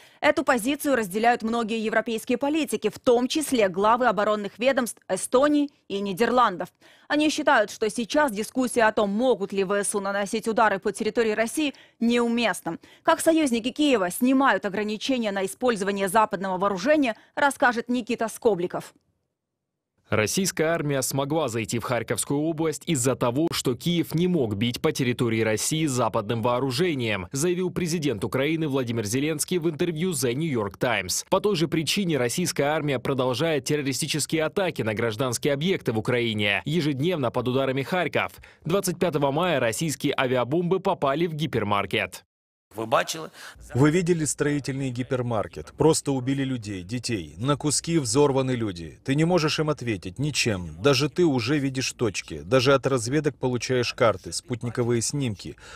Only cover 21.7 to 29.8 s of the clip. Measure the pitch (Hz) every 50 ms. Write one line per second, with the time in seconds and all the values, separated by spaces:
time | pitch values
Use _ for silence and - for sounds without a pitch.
21.7 | - 117 - - 127 117 110 - 120 - - - 143 143 151 160 165 151 165 160
22.7 | 147 - - - 165 131 117 135 123 - 135 123 120 139 165 170 151 - - 139
23.7 | 123 - - 170 175 165 147 - - 156 180 185 180 160 123 107 104 101 120 120
24.7 | 120 - - 160 151 - 139 120 120 - 127 117 113 110 110 110 110 107 - -
25.7 | 156 156 160 147 127 123 120 110 - 113 104 104 120 117 107 120 120 127 135 135
26.7 | 123 123 131 180 156 131 120 113 104 95 92 87 - 135 151 180 175 175 185 180
27.7 | 180 175 180 165 160 185 143 143 117 98 123 104 - 127 135 151 165 156 160 151
28.7 | 131 139 131 117 117 117 107 101 110 135 143 156 160 147 - - 185 180 151 175
29.7 | 156 143